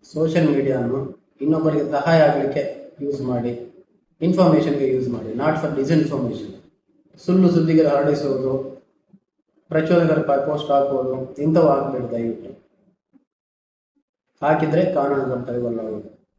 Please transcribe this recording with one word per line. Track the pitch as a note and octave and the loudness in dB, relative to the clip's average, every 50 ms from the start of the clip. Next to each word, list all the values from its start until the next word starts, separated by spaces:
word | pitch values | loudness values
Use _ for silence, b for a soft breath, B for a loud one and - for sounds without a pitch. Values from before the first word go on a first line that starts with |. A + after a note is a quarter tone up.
| _ - - | _ -10 -4
ಸೋಷಿಯಲ್ | D#3 D#3+ D#3+ - F3 D#3 D3 C#3 | -2 -2 0 2 2 2 2 2
ಮೀಡಿಯಾವನ್ನು | C3+ C#3 C3+ C3 B2 A#2 A#2 C3 C#3 C3+ - - _ _ _ _ _ | 2 0 0 0 0 -2 -2 -2 -4 -6 -8 -12 _ _ _ _ _
ಇನ್ನೊಬ್ಬರಿಗೆ | C3+ D3+ D#3 D#3+ D#3+ D#3 D3 D3 C#3+ C#3 | 0 0 0 2 2 0 0 0 -2 -2
ಸಹಾಯ | D3+ C#3 C3+ E3 E3 D#3+ | -2 -2 0 2 4 6
ಆಗಲಿಕ್ಕೆ | D3+ C#3+ C#3 C#3 C3 C3+ - D3+ C3+ - - - - - - - | 6 4 4 2 -2 -2 -2 -4 -4 -4 -8 -12 -16 -20 -14 -8
ಯೂಸ್ | C#3 C#3+ C#3 B2+ | -6 -6 -4 -4
ಮಾಡಿ, | B2+ B2+ B2 A#2+ A#2 A#2+ A#2+ - - - - - - _ _ _ _ _ _ _ | -4 -4 -4 -2 -2 -4 -6 -8 -12 -16 -20 -20 -20 _ _ _ _ _ _ _
ಇನ್ಫಾರ್ಮೇಷನ್‌ಗೆ | D#3 F3 D#3+ F3 F3+ E3 D#3 D3+ - D3 C#3+ C#3 C#3 | 0 0 4 4 4 4 4 4 2 0 0 0 0
ಯೂಸ್ | C3 C3 B2+ B2+ A#2+ | 0 0 0 -2 -2
ಮಾಡಿ, | A#2+ A2 G#2+ G#2+ | -4 -6 -8 -8
not | A2 A#2+ C#3+ D#3 D#3+ | -6 -2 -2 0 0
for | D#3+ - D3+ D3 C3+ | 0 -2 -4 -2 -2
disinformation. | C3+ C#3 E3 D#3 C#3 - D3 C3 B2 A2+ G2+ - - - - - _ _ _ _ _ _ _ _ _ _ _ _ - | 0 2 2 2 2 0 -2 -4 -4 -4 -6 -8 -12 -14 -16 -18 _ _ _ _ _ _ _ _ _ _ _ _ -2
ಸುಳ್ಳು | F3 F3+ F#3+ F#3 E3+ | 2 4 4 4 6
ಸುದ್ದಿಗಳು | E3 E3 D#3+ D#3+ D#3+ D#3+ D#3 C#3+ | 4 4 2 4 4 4 4 4
ಹರಡಿಸುವುದು, | C#3+ C#3 D3 D3 D3 C#3+ D3+ C#3 C3 B2+ C3 C3 C3 C3+ - - - - _ _ _ _ _ _ _ _ _ _ _ _ _ _ _ _ _ | 2 2 2 2 0 0 -2 -2 -2 -2 -2 -2 -4 -4 -6 -8 -14 -18 _ _ _ _ _ _ _ _ _ _ _ _ _ _ _ _ _
ಪ್ರಚೋದಕರ | _ D#3+ D#3 D#3+ - F3 E3+ E3+ D#3+ D3+ D#3 | _ -2 -2 2 4 4 4 4 4 2 0
ಪ-, | - - C#3 C#3 C#3 | 2 0 0 0 0
ಪೋಸ್ಟ್ | D3+ D3+ D3 D3 C#3+ | -2 -4 -4 -2 0
ಹಾಕುವುದು, | C#3 C#3 C#3 C#3 C3+ B2+ B2+ C3 C3 B2+ C3 - - | 2 2 2 2 -2 -2 -2 -4 -4 -6 -8 -10 -8
ಇಂಥವು | - C#3+ D#3+ D#3+ E3+ D#3+ | -4 -2 2 4 4 4
ಹಾಕ್ಬೇಡಿ | D3 C#3 C3+ C3+ C3+ C3 B2+ B2 A#2+ | 4 4 2 0 -4 -6 -6 -6 -6
ದಯವಿಟ್ಟು. | A#2+ A#2 A#2 A#2 A2+ - - - - - _ _ _ _ _ _ _ _ _ _ _ _ _ _ _ _ _ _ _ _ _ _ _ _ _ _ _ _ _ _ _ _ _ _ _ _ | -6 -4 -4 -4 -6 -8 -12 -18 -18 -20 _ _ _ _ _ _ _ _ _ _ _ _ _ _ _ _ _ _ _ _ _ _ _ _ _ _ _ _ _ _ _ _ _ _ _ _
ಹಾಕಿದ್ರೆ | C#3+ D3 D#3 D3+ D#3 D#3 D#3 E3+ - - - | 0 0 2 2 0 0 2 0 0 0 0
ಕಾನೂನು | C#3+ C3+ C3+ C#3 C3+ C3 | -2 0 0 -2 -2 -2
ಕ್ರಮ | B2+ B2+ A#2+ A#2+ | -4 -4 -6 -6
ಕೈಗೊಳ್ಳಲಾಗುವುದು. | B2 A#2+ B2 A#2+ A#2 A#2 A2 A2 G#2+ G#2+ G#2+ - - - _ _ _ _ | -6 -6 -4 -4 -4 -4 -6 -6 -8 -10 -10 -12 -16 -20 _ _ _ _